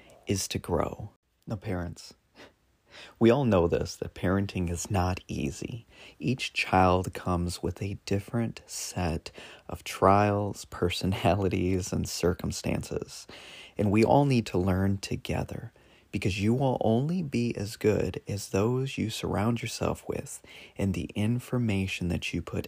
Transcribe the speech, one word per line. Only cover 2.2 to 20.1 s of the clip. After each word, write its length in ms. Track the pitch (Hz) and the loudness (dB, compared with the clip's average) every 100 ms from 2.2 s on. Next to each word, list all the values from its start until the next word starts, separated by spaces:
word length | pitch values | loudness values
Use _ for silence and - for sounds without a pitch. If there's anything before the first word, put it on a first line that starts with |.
| _ - - _ _ _ _ - - - | _ -20 -20 _ _ _ _ -20 -12 4
we 120 | 113 | 6
all 160 | 131 127 | 6 6
know 200 | 95 82 | 4 4
this, 300 | - - - | 2 -2 -6
that 180 | - | -10
parenting 540 | - 90 98 98 92 87 | -2 0 0 0 -2 -2
is 220 | 85 - | -4 -2
not 300 | 95 90 90 - | 0 0 -2 -6
easy. 600 | - 69 - - 117 - - - - | -4 -4 -6 -10 -10 -14 -20 -20 -6
Each 340 | - 127 - | -4 -2 -4
child 600 | - - 92 92 92 92 | -6 2 4 6 4 0
comes 480 | - - 87 87 - | -6 -2 0 0 -2
with 180 | - - | -6 -4
a 180 | 98 101 | -6 -6
different 560 | - 98 - 117 113 - - | -4 -4 -2 -4 -4 -6 -12
set 640 | - - - 87 82 - - - - - | -10 -8 -2 -2 -2 -6 -18 -20 -16 -12
of 140 | - | -10
trials, 800 | - - 95 101 104 101 104 - | -8 4 6 8 6 2 -2 -6
<laughs> 60 | - | -10
personalities, 1200 | - 90 - 92 101 87 95 95 92 90 92 92 | -2 -2 0 -2 2 2 4 2 0 2 0 0
and 120 | 85 82 | -4 -4
circumstances. 1200 | - 87 - - - - - - - - - - - - - - - | 0 0 0 -2 -4 -2 -4 -4 -6 -8 -14 -18 -18 -18 -20 -10 0
And 120 | 104 | 4
we 140 | 107 | 6
all 220 | 113 139 143 | 6 6 6
need 180 | 123 110 | 4 2
to 120 | 92 | 0
learn 400 | 95 92 98 98 | 2 2 2 0
together, 760 | - - - - - - 113 _ _ - _ | -4 -6 -4 -4 -4 -8 -12 _ _ -20 _
because 300 | 107 110 98 | -2 -2 2
you 100 | 104 | 2
will 240 | 123 139 - | 4 2 2
only 420 | 107 113 147 185 | 2 2 2 -2
be 340 | 151 117 117 - | -2 -2 -2 -2
as 200 | 101 - | -6 0
good 440 | 107 95 - 90 - | 2 2 0 -4 -6
as 220 | 101 - | -8 -2
those 500 | 95 107 127 135 - | 0 2 0 -2 -4
you 100 | 104 | -4
surround 540 | - 87 95 107 120 | -4 -4 0 0 -2
yourself 420 | 117 - 85 78 | -4 -4 -2 -2
with 340 | - | -6